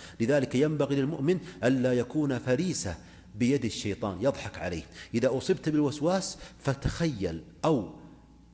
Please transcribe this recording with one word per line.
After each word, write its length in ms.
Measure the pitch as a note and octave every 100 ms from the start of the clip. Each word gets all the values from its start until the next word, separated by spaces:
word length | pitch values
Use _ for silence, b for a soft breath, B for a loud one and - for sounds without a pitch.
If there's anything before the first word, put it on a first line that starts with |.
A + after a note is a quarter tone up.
| B B
لذلك 360 | A2+ C#3+ C3 B2
ينبغي 400 | D3+ D3+ C#3 C#3
للمؤمن 440 | C3+ E3 C#3 F3+ B B
ألا 300 | A#2+ C3+ B2+
يكون 460 | B2 A#2 D#3 C#3+ B2
فريسة 560 | B2 B2+ F3+ D3 G2 E2 B B B G#2+
بيد 300 | A#2+ C#3 A2+
الشيطان 520 | - G#2 F#2+ G#2 F2+
يضحك 360 | C3 C3+ G#2 -
عليه. 260 | F2+ E2+ - B B
إذا 240 | A2+ A#2+ B2+
أصبت 320 | D3+ F#3 D#3
بالوسواس، 680 | D3+ C#3+ - D#3 F#3+ - - B B
فتخيل 840 | - B2+ - - E3 A#2 F2+ E2 - - D#3
أو 240 | C#3 F#2 - - - - - -